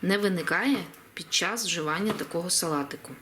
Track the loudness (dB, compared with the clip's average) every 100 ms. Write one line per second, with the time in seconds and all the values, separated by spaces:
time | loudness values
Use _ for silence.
0 | 4 4 4 2 0 2 2 0 -2 -14
1 | -18 -16 -2 0 0 -2 -2 -2 0 0
2 | 0 -2 -2 -4 0 0 2 0 -2 -8
3 | -12 -18